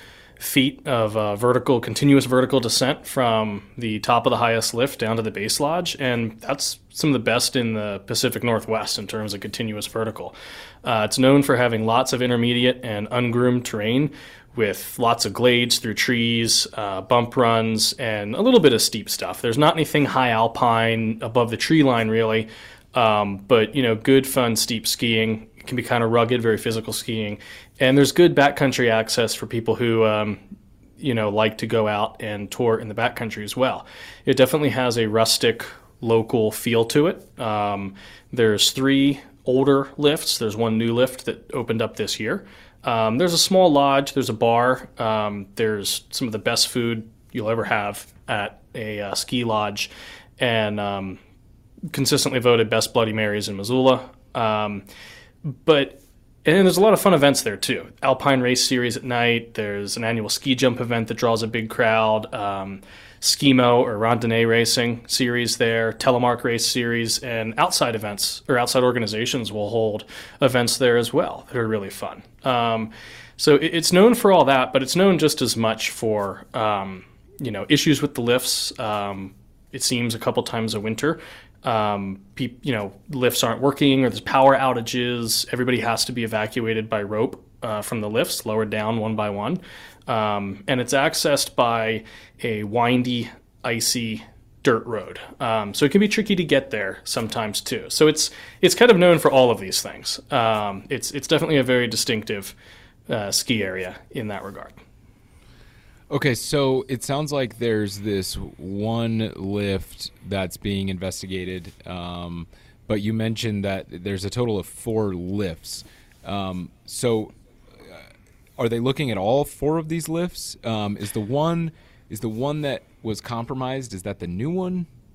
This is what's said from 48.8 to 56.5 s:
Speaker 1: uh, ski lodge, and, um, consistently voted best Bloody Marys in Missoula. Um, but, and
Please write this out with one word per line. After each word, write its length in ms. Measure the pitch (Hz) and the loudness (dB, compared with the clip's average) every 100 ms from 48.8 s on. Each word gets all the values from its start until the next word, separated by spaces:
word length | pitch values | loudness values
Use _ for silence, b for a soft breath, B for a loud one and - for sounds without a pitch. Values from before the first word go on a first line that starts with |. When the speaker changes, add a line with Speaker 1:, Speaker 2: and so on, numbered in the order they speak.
| 107 104 | -8 -6
Speaker 1:
uh, 120 | 101 | -6
ski 300 | - - 123 | -6 -4 -2
lodge, 480 | 117 107 104 101 - B B B B - | 0 0 -2 -4 -10 B B B B -4
and, 400 | 123 113 107 104 | -2 0 0 -2
um, 400 | 101 98 95 92 b b _ _ _ - 151 | -4 -4 -8 -12 b b _ _ _ -14 -8
consistently 480 | - 135 139 - 127 | -2 0 2 0 2
voted 300 | 120 117 110 | 4 4 4
best 200 | 110 - | 0 0
Bloody 220 | 123 110 | 0 0
Marys 360 | 110 107 104 104 | 0 -2 -2 -4
in 60 | 98 | -6
Missoula. 540 | 101 127 131 127 - - _ | -2 2 4 4 0 -20 _
Um, 500 | - 113 107 107 101 - B B B B B | -4 0 0 -2 -6 -12 B B B B B
but, 580 | 156 120 - 147 139 - - _ _ _ | -12 -2 4 4 2 -6 -20 _ _ _
and 200 | - | 2